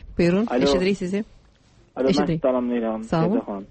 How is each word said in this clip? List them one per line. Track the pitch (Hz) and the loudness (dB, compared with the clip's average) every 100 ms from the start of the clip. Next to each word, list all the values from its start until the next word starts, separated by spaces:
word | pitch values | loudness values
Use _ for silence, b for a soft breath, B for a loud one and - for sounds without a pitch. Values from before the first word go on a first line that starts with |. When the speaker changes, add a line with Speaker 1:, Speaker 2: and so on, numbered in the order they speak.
| - - | -10 0
Speaker 1:
Buyurun, | 170 185 233 | 2 2 0
Speaker 2:
Alo. | 247 | 2
Speaker 1:
eşidirik | - 139 185 196 | 2 2 2 -2
sizi. | 180 202 214 - _ _ _ _ _ - | -2 -4 -6 -14 _ _ _ _ _ -2
Speaker 2:
Alo, | 131 | 2
mən | |
Speaker 1:
Eşidirik. | 143 160 156 | 2 2 0
Speaker 2:
salamlayıram, | 131 127 120 120 113 110 | 0 0 0 -2 -2 -4
Speaker 1:
Sağ | 110 165 170 | -2 0 2
olun. | |
Speaker 2:
Seda | 240 - | 0 -4
xanım. | 98 - | -10 -12